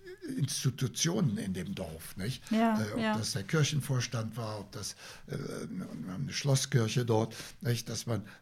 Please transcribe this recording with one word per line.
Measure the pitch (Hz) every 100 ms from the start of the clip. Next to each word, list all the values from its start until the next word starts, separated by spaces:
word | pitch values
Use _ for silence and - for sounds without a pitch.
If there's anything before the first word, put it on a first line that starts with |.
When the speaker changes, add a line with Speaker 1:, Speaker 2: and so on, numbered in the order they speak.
| 359 381 330 262
Speaker 1:
Institutionen | 147 - 131 - 123 - 160 208 147 101
in | 95
dem | 92 90
Dorf, | 98 85 80 - -
nicht? | 101 - -
Speaker 2:
Ja, | 220 226 214
Speaker 1:
Äh, | 214
ob | 233
Speaker 2:
ja. | 220 214
Speaker 1:
das | 208
der | 202
Kirchenvorstand | 196 160 143 147 135 127 - 117 110 123
war, | 110 107
ob | 98
das, | 110 98 - - - -
äh, | -
wir | - - - - - - 92
haben | 92
eine | 95
Schlosskirche | - 143 135 - 123 110 -
dort, | 117 110 113 - - -
nicht? | 120 117 -
Dass | 113 -
man, | 107 - -